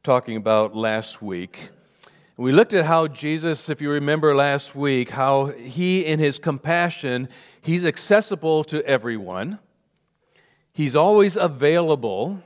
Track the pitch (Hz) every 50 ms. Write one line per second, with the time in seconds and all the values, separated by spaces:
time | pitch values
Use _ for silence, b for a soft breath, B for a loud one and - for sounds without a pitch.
0 | _ 151 131 123 - - 113 110 101 110 110 107 107 107 110 110 113 110 110 110
1 | 110 - - - 107 101 92 90 92 92 - - - - _ _ b b b b
2 | b b b b b b b - 123 131 139 - 233 226 214 185 156 156 165 165
3 | 160 156 135 - 147 151 156 160 156 170 156 - - - 151 - 147 143 147 147
4 | 143 143 151 156 151 151 143 139 143 143 139 139 - - - 139 143 143 135 123
5 | 123 117 110 135 131 135 139 135 135 143 139 120 120 135 120 160 180 185 185 190
6 | 170 156 156 156 156 143 135 - - 165 143 135 - 151 165 170 175 175 160 -
7 | - 135 123 123 131 - B B B B B B _ 156 165 175 180 165 - -
8 | - - 202 214 214 - 202 156 160 160 156 156 151 - 151 151 - 143 139 123
9 | 107 120 113 107 98 90 90 92 107 165 208 208 _ _ _ _ _ _ _ _
10 | _ _ _ _ _ _ _ _ _ _ _ _ _ _ _ 165 151 135 123 151
11 | 160 196 208 208 202 202 165 202 180 170 143 123 139 147 160 175 170 160 151 131
12 | 117 110 95 95 117 170 202 190 170